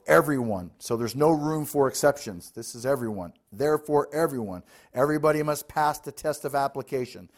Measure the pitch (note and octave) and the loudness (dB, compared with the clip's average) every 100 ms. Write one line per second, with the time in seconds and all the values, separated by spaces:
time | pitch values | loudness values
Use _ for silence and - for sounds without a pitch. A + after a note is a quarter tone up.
0 | - E3 D3+ C#3 A#2 G2 F2+ - - A#2 | 4 4 6 0 -2 -4 -8 -14 -6 -2
1 | A#2 B2+ D3+ D#3+ D3 D#3 C#3+ D3 C3+ C3 | -2 2 4 4 0 -2 -2 2 2 4
2 | D3 C#3 A2+ F2 - - A#2 A#2+ B2+ A#2 | 2 2 -6 -12 -14 -14 -14 -8 -2 -2
3 | A#2 G2+ F2 - _ G2+ C#3+ D3+ D3+ D3 | -2 -6 -8 -14 _ -4 0 0 2 2
4 | - D3+ D#3+ C3 G#2 F2+ - - _ B2 | 2 0 0 -2 -6 -8 -14 -20 _ 0
5 | C#3+ D3+ D3+ D3+ D3+ D3 - - D3+ D3 | 2 4 2 2 0 -4 -4 0 0 0
6 | C#3+ - D#3 C#3+ C#3+ C#3 C#3 C#3 B2 C3+ | -8 -6 -6 -4 -4 -2 -2 -4 -6 -4
7 | B2 G#2+ F2+ | -6 -10 -20